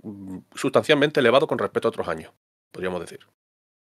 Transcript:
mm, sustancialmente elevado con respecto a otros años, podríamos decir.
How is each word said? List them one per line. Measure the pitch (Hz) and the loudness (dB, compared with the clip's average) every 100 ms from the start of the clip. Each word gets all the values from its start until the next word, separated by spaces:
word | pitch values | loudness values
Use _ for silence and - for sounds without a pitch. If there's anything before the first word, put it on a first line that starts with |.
mm, | 107 101 95 92 - - | -14 -14 -14 -14 -14 -6
sustancialmente | 123 120 110 147 147 147 | 0 2 4 4 4 4
elevado | 117 135 156 | 4 4 4
con | 113 | -2
respecto | 101 117 113 | -2 -2 -2
a | |
otros | - 87 | -2 -6
años, | 80 78 _ _ _ _ | -8 -10 _ _ _ _
podríamos | 90 92 90 | -10 -6 -6
decir. | 85 - _ _ _ _ _ _ _ | -10 -16 _ _ _ _ _ _ _